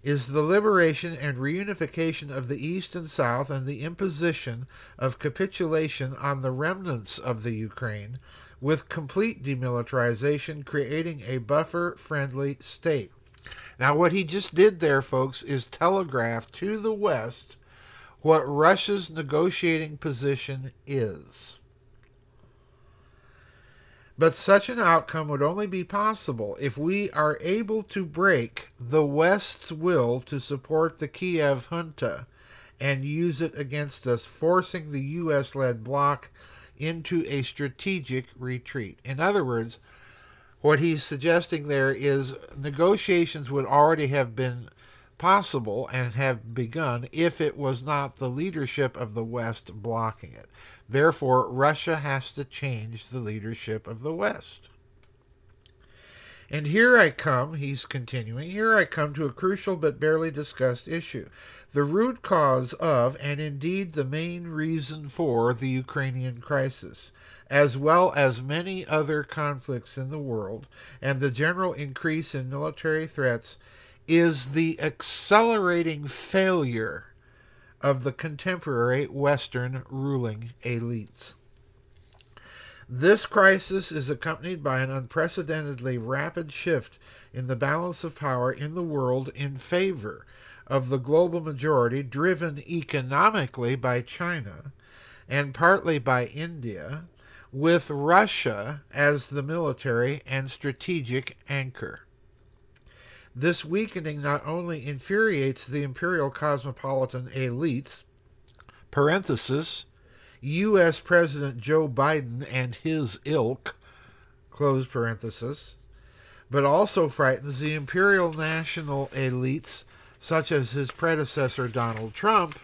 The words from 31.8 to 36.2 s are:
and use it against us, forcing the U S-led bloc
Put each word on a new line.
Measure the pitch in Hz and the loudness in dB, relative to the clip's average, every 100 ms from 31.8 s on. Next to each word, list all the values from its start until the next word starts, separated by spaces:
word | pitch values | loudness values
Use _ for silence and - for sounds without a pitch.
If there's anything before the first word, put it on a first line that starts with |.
| 160 - 120 69 123 _ - - - _ | -6 -4 -4 -4 -12 _ -20 -20 -20 _
and | 139 135 | -2 -2
use | 139 151 175 139 | -2 0 0 0
it | 165 151 | -4 -4
against | 139 147 147 - - | -6 -6 -6 -6 -2
us, | 120 - | -2 -2
forcing | - 160 180 175 180 151 | -2 4 4 2 -10 -6
the | 143 | -6
U | 135 165 165 | -6 -4 0
S-led | 143 135 139 131 117 | 0 0 -2 -2 -2
bloc | 110 139 143 139 | -4 2 2 0